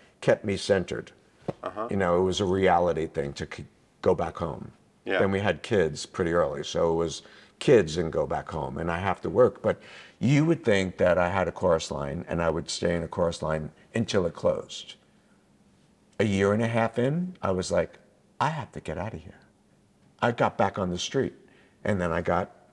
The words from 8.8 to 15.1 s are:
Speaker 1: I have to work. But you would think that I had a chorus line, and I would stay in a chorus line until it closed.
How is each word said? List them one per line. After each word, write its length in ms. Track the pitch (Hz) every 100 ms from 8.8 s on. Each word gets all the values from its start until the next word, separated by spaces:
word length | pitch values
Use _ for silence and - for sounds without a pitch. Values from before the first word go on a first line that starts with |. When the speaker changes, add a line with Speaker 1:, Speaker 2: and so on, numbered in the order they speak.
| 82
Speaker 1:
I 80 | 85
have 220 | 95 90
to 80 | -
work. 320 | 85 123 -
But 180 | 104 90 - - - -
you 260 | 117 143 160
would 180 | 165
think 340 | - 101 95 -
that 200 | 90 87
I 120 | 87
had 180 | 98 87
a 40 |
chorus 380 | - 92 80 -
line, 360 | 78 71 78 -
and 140 | 82
I 80 | 85
would 200 | 80 73
stay 260 | - 90 87
in 80 |
a 40 | 82
chorus 340 | - 85 85
line 300 | 78 78 76 - _ 113
until 300 | 113 107 87
it 80 |
closed. 640 | - 87 76 - - - - _